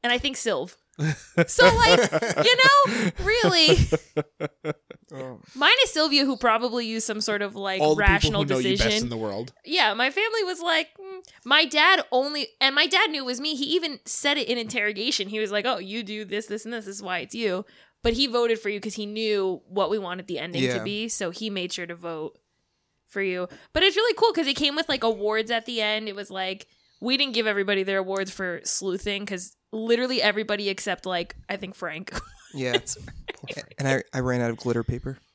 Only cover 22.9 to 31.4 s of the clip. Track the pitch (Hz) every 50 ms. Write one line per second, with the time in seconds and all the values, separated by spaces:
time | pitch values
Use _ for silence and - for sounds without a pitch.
22.9 | _ _ _ _ - 202 196 190 180 180 180 180 - - - _ _ 311 359 392
23.9 | - 392 440 480 370 - - 466 403 339 320 269 277 - 294 285 285 302 330 -
24.9 | 277 254 226 226 226 196 202 208 214 220 226 220 240 226 226 - 240 226 214 214
25.9 | 214 214 220 214 196 202 202 196 190 190 190 185 190 202 - _ _ _ _ _
26.9 | _ _ - 240 262 269 285 269 226 226 226 220 208 202 196 196 202 196 190 190
27.9 | 196 190 190 185 190 196 190 190 - - 190 180 175 - - - - - 190 196
28.9 | 175 202 - 208 202 202 208 202 202 180 180 - _ _ _ _ - 220 220 226
29.9 | 233 233 254 254 262 - - 208 202 214 220 180 208 202 208 196 190 190 - 208
30.9 | 180 175 - 185 185 175 175 - - -